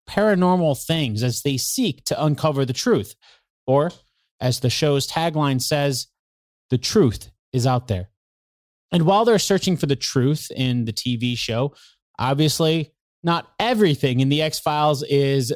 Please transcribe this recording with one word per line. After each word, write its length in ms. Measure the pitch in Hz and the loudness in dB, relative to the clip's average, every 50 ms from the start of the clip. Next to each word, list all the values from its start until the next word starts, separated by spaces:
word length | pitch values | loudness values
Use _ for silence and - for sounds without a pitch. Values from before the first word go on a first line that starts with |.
| _ - | _ -6
paranormal 760 | - 202 214 214 202 180 180 180 185 185 170 151 135 - - | -2 0 2 2 2 4 4 2 2 2 2 0 0 -2 -2
things 380 | - 165 160 147 117 104 107 123 | -2 -2 0 0 -2 -2 -2 -2
as 180 | 127 117 - | -2 -2 -2
they 160 | - 143 135 | -2 -2 -2
seek 460 | 123 - - - - 247 180 - - - | -2 -4 -4 -2 -2 -2 -2 -2 -4 -6
to 180 | - - - 151 | -6 -4 0 0
uncover 420 | 156 147 - - 156 143 139 135 | 0 0 2 0 0 0 0 -2
the 80 | 123 127 | -2 -2
truth. 420 | - - 254 214 123 95 - - _ _ _ _ _ _ _ _ _ - | -2 0 0 2 0 0 -6 -12 _ _ _ _ _ _ _ _ _ -2
Or, 240 | - 131 143 151 175 - - _ _ _ _ _ _ _ - | 0 2 2 2 0 -4 -10 _ _ _ _ _ _ _ -4
as 180 | 120 127 123 - | -2 -2 -2 0
the 100 | - 120 | -2 -2
show's 380 | - - 160 147 143 139 - | 0 0 0 2 2 0 -2
tagline 540 | - - 165 165 170 151 151 147 139 135 123 | -2 -4 -2 -2 -2 0 0 0 0 0 -2
says, 460 | - - 151 143 143 143 131 120 - _ _ _ _ _ _ _ _ _ _ _ _ - | -2 -2 -2 0 0 -2 -2 -4 -8 _ _ _ _ _ _ _ _ _ _ _ _ -4
"The 80 | 131 | -4
truth 520 | 123 - - - 220 165 117 101 - - - _ _ _ _ - | -2 -2 0 2 4 4 4 2 -2 -12 -18 _ _ _ _ -4
is 140 | 127 117 | 0 0
out 200 | 135 127 120 123 | 2 0 0 -2
there." 220 | - 104 90 90 - _ _ _ _ _ _ _ _ _ _ _ _ _ _ _ - | -2 -4 -4 -4 -8 _ _ _ _ _ _ _ _ _ _ _ _ _ _ _ -2
And 140 | 175 175 160 | 0 2 4
while 180 | 170 190 208 233 | 4 4 4 4
they're 160 | 240 226 185 | 4 4 2
searching 380 | - - 196 180 - 190 175 | 2 2 0 0 2 0 0
for 80 | - 170 | 0 0
the 100 | 139 139 | -2 -2
truth 560 | - - - - 135 123 139 156 156 - - - | -2 -2 -2 0 2 2 2 0 -2 -4 -10 -4
in 300 | - 131 127 123 120 113 | -2 -2 0 0 -2 -2
the 80 | 113 | -4
T 240 | 107 - - 127 120 | -6 -6 -4 -4 -2
V 200 | 113 123 123 123 | -2 -2 -2 -2
show, 400 | 117 - - 110 117 135 143 - - - - _ _ _ _ _ - | -4 -4 -4 -2 -2 -2 -4 -4 -10 -20 -20 _ _ _ _ _ -4
obviously, 720 | 117 131 139 143 156 147 - - 165 156 160 165 151 - _ _ _ _ _ _ - | -2 -2 0 2 2 0 2 0 0 0 0 0 -4 -6 _ _ _ _ _ _ -4
not 300 | 170 170 165 - _ _ | -2 -2 -2 -4 _ _
everything 640 | - 214 240 254 214 214 160 143 - - 131 123 127 | -4 -2 0 2 2 4 2 2 2 0 0 2 2
in 80 | 135 | 2
The 140 | 135 143 151 | 2 2 0
X-Files 640 | 156 156 156 - - 160 151 147 151 151 147 131 147 | 0 -2 -4 -4 -4 -2 -2 0 2 2 0 0 -2
is 500 | - 143 139 139 139 139 135 123 113 - | 0 0 2 2 2 2 0 0 -2 -6